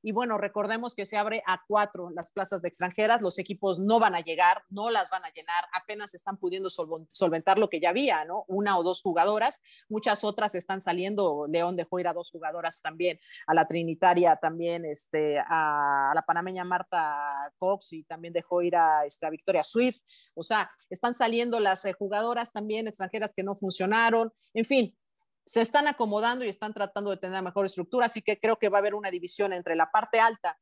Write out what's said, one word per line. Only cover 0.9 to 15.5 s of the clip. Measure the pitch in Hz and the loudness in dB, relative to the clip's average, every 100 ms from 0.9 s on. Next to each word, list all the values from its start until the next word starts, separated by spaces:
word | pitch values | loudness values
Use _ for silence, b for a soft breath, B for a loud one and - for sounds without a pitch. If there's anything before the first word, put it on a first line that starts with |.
| 220 | -8
que | 196 | -6
se | 214 | -2
abre | 208 220 185 | -2 -2 -2
a | 185 _ | -4 _
cuatro | 208 208 - 175 | 0 0 -4 -10
las | 170 170 | -10 -10
plazas | - 190 190 | -6 -4 -4
de | 170 | -6
extranjeras, | - 180 180 214 233 | -4 -6 0 2 2
los | 190 175 | 2 -4
equipos | 175 190 196 175 | -8 -4 -2 0
no | 202 226 | 4 4
van | 220 175 | 4 2
a | |
llegar, | 165 160 180 202 _ | -4 2 4 4 _
no | 196 226 | -6 0
las | 226 180 | 0 0
van | 185 | -4
a | 170 | -8
llenar, | 160 156 175 175 | -14 -4 -4 -2
apenas | 185 - 214 202 | -8 -8 -12 -12
están | 175 - 196 | -10 -10 -4
pudiendo | 180 190 190 | -4 -4 -6
solvon-, | - 160 160 160 | -6 -6 -8 -10
solventar | - 180 160 175 190 | -2 0 2 4 4
lo | 175 | 4
que | 165 | 2
ya | 170 | 0
había, | 196 277 165 | 2 2 0
¿no? | 156 190 - | -2 -8 -4
Una | 190 208 185 | -2 2 2
o | |
dos | 170 180 | 0 -2
jugadoras, | 190 170 185 214 240 - b b b | 0 2 2 4 0 -2 b b b
muchas | 214 226 208 | -4 0 0
otras | 208 208 208 185 | -2 0 -2 -2
están | - 190 | -6 -6
saliendo. | 190 175 190 208 185 147 147 | -2 -2 -2 0 0 0 -2
León | 165 175 180 | 0 0 -2
dejó | 165 180 | -4 -2
ir | 175 | -2
a | |
dos | 170 170 | -4 -10
jugadoras | 165 160 170 165 - | -10 -8 -4 -6 -6
también, | 160 160 175 165 B B - | -10 -2 -2 -2 B B 2
a | |
la | 165 165 | 4 4
trinitaria | 165 165 160 185 175 175 | 0 -4 2 4 6 6
también, | 156 160 165 170 170 | 4 2 -2 -4 -4
este, | 165 151 - 156 151 147 | -6 -10 -4 0 2 0
a, | - | 0